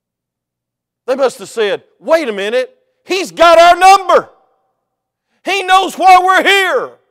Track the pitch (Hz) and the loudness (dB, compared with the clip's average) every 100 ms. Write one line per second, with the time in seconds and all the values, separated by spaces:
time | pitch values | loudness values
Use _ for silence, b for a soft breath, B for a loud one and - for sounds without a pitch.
0 | _ _ _ _ _ _ _ _ _ _ | _ _ _ _ _ _ _ _ _ _
1 | - 262 247 - 190 233 208 151 _ _ | -8 -4 -4 -6 -12 -6 -4 -6 _ _
2 | 190 330 254 202 202 247 247 _ _ _ | -4 -4 -4 -8 -6 -6 -8 _ _ _
3 | - 370 269 170 330 330 349 349 381 392 | -8 -8 -6 0 2 4 4 4 4 4
4 | 359 277 - _ _ _ _ _ _ _ | 2 -2 -2 _ _ _ _ _ _ _
5 | _ _ _ _ - 381 370 370 359 - | _ _ _ _ -6 -6 0 0 0 -2
6 | 370 370 370 370 370 392 370 262 139 - | 2 4 2 0 0 0 0 -4 -6 -14
7 | _ | _